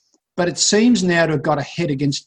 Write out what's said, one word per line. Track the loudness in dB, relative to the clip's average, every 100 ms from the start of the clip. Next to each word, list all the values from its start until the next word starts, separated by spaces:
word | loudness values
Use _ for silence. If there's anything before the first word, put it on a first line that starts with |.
| _ _ _ -4
But | -4
it | -2
seems | 0 4 4 2
now | 2 2 2
to |
have | 0
got | -2 -2
ahead | -4 -6 -4
against, | -2 -2 -4